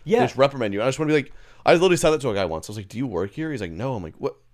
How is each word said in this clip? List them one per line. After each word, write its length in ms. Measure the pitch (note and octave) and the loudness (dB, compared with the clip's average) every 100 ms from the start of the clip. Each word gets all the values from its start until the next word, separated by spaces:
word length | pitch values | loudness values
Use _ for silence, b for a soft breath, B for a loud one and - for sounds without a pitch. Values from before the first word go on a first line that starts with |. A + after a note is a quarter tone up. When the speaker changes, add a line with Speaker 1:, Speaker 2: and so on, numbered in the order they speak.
Speaker 1:
Yeah. 160 | D3 A#3 | -2 2
Speaker 2:
They 60 | - | 2
just 100 | B2 | 2
reprimand 360 | C#3 C#3 G#2+ | 2 2 -2
you. 80 | G2 | 0
I 60 | B2 | 0
just 120 | C3+ | 0
wanna 80 | D#3 | 2
be 60 | D3+ | 2
like, 160 | C3 - b b b | 0 -8 b b b
I 80 | |
literally 220 | E3+ F#3 E3+ | 6 6 4
said 140 | D#3+ | 2
that 80 | D#3 | 2
to 80 | C#3 | 0
a 20 | |
guy 100 | G2 | -2
once. 240 | F2+ D#2 - | -2 -4 -8
I 40 | |
was 60 | G#2+ | -12
like, 120 | F#2 | -12
"Do 80 | A2 | -8
you 100 | C3 | -6
work 240 | F2 G2 | -4 -4
here?" 180 | - D#3+ | -6 -8
He's 100 | C3+ | -6
like, 100 | F2+ | -8
"No." 220 | D#2+ C3 A#2 | -8 -6 -6
I'm 80 | |
like, 120 | D#2+ - | -10 -8
"What?" 180 | C3 - _ | -8 -8 _